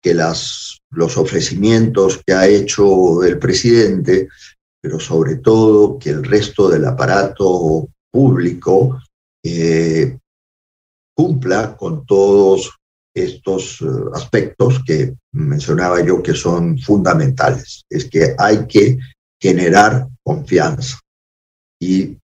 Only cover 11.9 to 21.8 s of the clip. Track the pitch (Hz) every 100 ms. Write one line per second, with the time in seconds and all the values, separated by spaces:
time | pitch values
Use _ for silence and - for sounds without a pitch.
11.9 | 78 - 98 98 101 95 95 - _ _
12.9 | _ _ - 92 - - 95 90 - 78
13.9 | 65 50 82 - 107 - - 101 131 -
14.9 | 76 65 - _ - 76 73 - 78 90
15.9 | 87 82 87 - 80 87 87 85 71 -
16.9 | 104 90 82 69 - 71 - - - _
17.9 | 78 - 80 76 - 101 107 - 104 110
18.9 | - - _ _ _ 95 90 87 95 107
19.9 | 127 131 - - - - 90 80 71 -
20.9 | - _ _ _ _ _ _ _ _